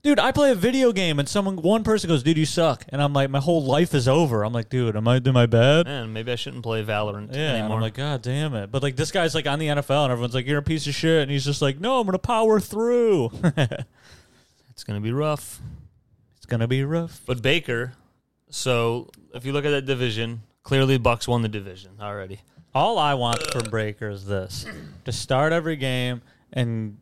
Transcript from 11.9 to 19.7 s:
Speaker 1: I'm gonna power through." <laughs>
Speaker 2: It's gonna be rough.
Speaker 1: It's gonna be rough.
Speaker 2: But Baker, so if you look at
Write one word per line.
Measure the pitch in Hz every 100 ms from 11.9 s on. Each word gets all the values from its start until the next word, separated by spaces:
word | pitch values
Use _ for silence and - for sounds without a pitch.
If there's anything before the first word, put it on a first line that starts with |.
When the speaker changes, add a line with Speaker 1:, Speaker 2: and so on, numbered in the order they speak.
| 262
Speaker 1:
I'm | 208
gonna | 185
power | - 226 226 214
through." | - 208 233 240 226 185 113 -
<laughs> | 170 - 127 - - _ - - _ _ _ _ _
Speaker 2:
It's | -
gonna | - 104
be | 107
rough. | 131 151 147 - - - - - _ _ _ _ _
Speaker 1:
It's | -
gonna | 117 117
be | 131
rough. | 139 165 170 - -
Speaker 2:
But | 127
Baker, | 113 165 - 120 123 - _ _ _ _ _
so | - 131 120 117 120 - - _
if | 123
you | 127
look | 143
at | 147